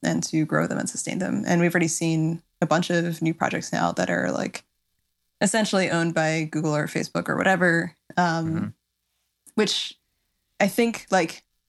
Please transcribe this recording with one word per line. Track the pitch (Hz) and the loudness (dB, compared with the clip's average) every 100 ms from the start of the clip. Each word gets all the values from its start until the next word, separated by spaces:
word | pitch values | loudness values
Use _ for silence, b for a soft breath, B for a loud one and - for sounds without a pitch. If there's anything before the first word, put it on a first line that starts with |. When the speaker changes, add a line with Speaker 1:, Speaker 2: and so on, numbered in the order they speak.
Speaker 1:
and | - - | -2 -2
to | - 160 156 | 0 0 2
grow | 156 - | 0 0
them | - | -2
and | - | -4
sustain | - - - | -6 -6 -4
them. | 185 202 - | -2 -2 0
And | 175 | 2
we've | 175 | 4
already | 175 165 | 2 0
seen | - 165 160 160 165 - _ | 0 0 0 0 -2 -10 _
a | 165 | 0
bunch | 160 175 | 0 2
of | 175 170 160 | 0 0 -2
new | 160 | -2
projects | 165 - - - | 0 -2 -4 -4
now | - - | -2 0
that | - - | 0 -2
are, | - - | 0 -2
like, | - - - - _ _ _ _ _ _ _ | -2 -4 -8 -16 _ _ _ _ _ _ _
essentially | 202 226 214 196 180 | 0 2 2 2 2
owned | 170 165 | 2 0
by | 165 160 160 156 | 2 2 0 -2
Google | 151 156 | -2 0
or | 151 156 | 0 -2
Facebook | - - - - | -4 -4 -4 -2
or | - | 0
whatever, | 190 190 180 165 170 - _ - | 2 4 4 2 -2 -8 _ 0
um, | 175 165 160 | 2 2 -2
Speaker 2:
Mm-hmm. | 165 107 - _ _ _ _ _ _ - - | -2 -4 -8 _ _ _ _ _ _ -6 -2
Speaker 1:
which | 202 - - - _ _ _ _ _ _ | 0 0 -6 -12 _ _ _ _ _ _
I | 202 | 0
think, | - 233 - - | 2 0 0 0
like, | - 165 - _ _ | 2 2 -4 _ _